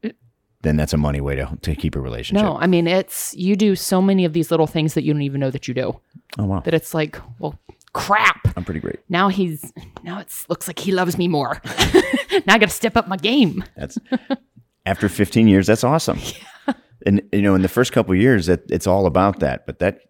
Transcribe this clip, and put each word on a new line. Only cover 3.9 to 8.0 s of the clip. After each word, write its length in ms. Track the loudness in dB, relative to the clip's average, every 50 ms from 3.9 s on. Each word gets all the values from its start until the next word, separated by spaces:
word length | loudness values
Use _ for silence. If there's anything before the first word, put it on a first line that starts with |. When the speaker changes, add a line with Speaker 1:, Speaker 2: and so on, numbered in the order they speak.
| 0 2
Speaker 1:
many 240 | 2 4 2 2 2
of 80 | 0 0
these 180 | -2 -2 0
little 160 | 2 0 0 0
things 280 | 0 0 -2 0 0
that 80 | -2 0
you 100 | 0 0
don't 80 | 0
even 180 | -2 -4 -4 -2
know 120 | -4 -2
that 160 | -4 -6 -8 -6
you 60 | -6
do. 260 | -4 -4 -4 -6 -8 _ _ _ -20 _ _ -6 -4
Speaker 2:
Oh, 80 | -2
wow. 140 | -2 -2 -2
Speaker 1:
That 120 | -2 0 0
it's 200 | 0 -2 -2 -4
like, 240 | -4 -4 -4 -6 -14 -16 -18 -18 -10
"Well, 200 | -10 -10 -10 -10 _ _ -20 _ _ _ _
crap." 460 | -8